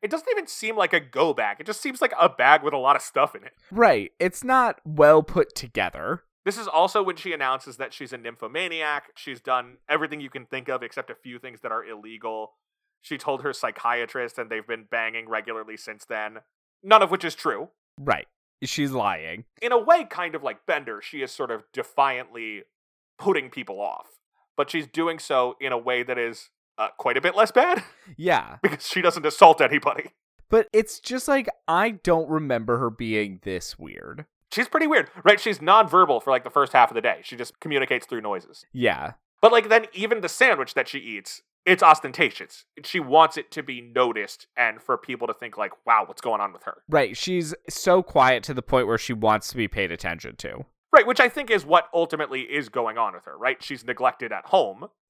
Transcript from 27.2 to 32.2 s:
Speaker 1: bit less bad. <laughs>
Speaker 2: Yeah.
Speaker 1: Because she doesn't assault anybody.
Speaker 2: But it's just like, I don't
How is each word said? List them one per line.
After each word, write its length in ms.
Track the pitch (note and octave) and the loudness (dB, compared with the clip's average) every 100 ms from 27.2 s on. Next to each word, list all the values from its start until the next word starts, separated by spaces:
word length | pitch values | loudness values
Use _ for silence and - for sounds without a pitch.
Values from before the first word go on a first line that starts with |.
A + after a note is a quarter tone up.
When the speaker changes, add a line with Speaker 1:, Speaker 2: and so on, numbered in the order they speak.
Speaker 1:
bit 140 | F3 | 2
less 160 | F#3 A3 | 2 4
bad. 320 | B3 F4 F4 - | 6 4 2 -4
<laughs> 40 | _ - D#3 | _ -20 -4
Speaker 2:
Yeah. 420 | F3 C3+ A1+ - | 0 0 0 -2
Speaker 1:
Because 240 | F#3+ D3 - | -2 -2 -6
she 140 | F#3 | 0
doesn't 240 | F3 E3+ | 2 2
assault 380 | D3+ - E3+ D#3 | 0 8 10 10
anybody. 480 | C3+ D3 C#3+ - - _ _ _ - | 4 2 -2 -4 -8 _ _ _ 2
Speaker 2:
But 180 | A3+ - | 2 4
it's 260 | G#3+ G#3+ - | 2 2 -4
just 260 | - B3+ - | -8 -6 0
like, 220 | C#4 A3 - - | 0 0 -6 -2
I 240 | E3+ A3+ | 0 0
don't 380 | G3+ F3+ E3 | 0 2 2